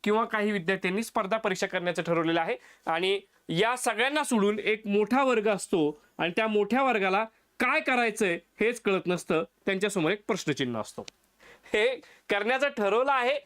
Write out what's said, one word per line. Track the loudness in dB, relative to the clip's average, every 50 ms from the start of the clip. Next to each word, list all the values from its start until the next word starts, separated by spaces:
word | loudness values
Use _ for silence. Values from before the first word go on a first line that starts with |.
| 0
किंवा | 2 2 2 2
काही | 0 -2 -2 0 0
विद्यार्थ्यांनी | 0 -2 -2 -2 -2 -2 -2 -2 -2 -2 -4
स्पर्धा | -2 _ -4 -2 0 -2
परीक्षा | -2 -2 -2 -2 -2 -4
करण्याचं | -4 -2 -2 -2 -2 -2 -2 -2
ठरवलेलं | 0 0 0 2 2 2 0
आहे | 0 0 -4 -6 -8 -20 -20 _ _
आणि | -4 -2 0 0 0 -2 -2 -4 _ _ _ _ -4
या | 0 0 2 2 0
सगळ्यांना | 0 -2 -2 0 0 0 0 2 0 0
सोडून | 2 2 2 2 2 0 0
एक | -2 -2 -2 -2 -2
मोठा | 0 2 2 2 2 2 2 2
वर्ग | 4 2 2 2 0
असतो | 0 0 -2 -2 0 2 2 2 0 -4 _ _ _
आणि | -4 -4 -2 0
त्या | 0 0
मोठ्या | 2 2 0 2 2 2 2 2
वर्गाला | 2 2 2 2 2 2 0 -2 -2 _ _ _ _ _ _
काय | -2 0 0 0
करायचंय | 0 0 0 2 0 0 0 0 0 0 0 -4 _ _ _ 0
हेच | 0 0 0 0
कळत | _ 0 0 0 0
नसतं, | -2 -4 -4 -2 0 0 0 0 -4 _ _ _
त्यांच्यासमोर | -2 -2 0 0 -2 0 0 0 0
एक | 0 -2 -2
प्रश्नचिन्ह | -4 -4 -2 -2 -4 -2 -2 -2 -4 -2 -6
असतो. | -6 -8 -10 -14 -16 -16 _ _ _ _ _ _ -20 -20 -20 -20 _ -4 0
हे | 2 2 2 0 -4 -10 -20 -20 -20 _ -4
करण्याचं | -2 -2 0 0 0 0 0
ठरवलं | -2 0 0 0 2 2 2 2 2
आहे | 2 2 2 0 -2 -2 -6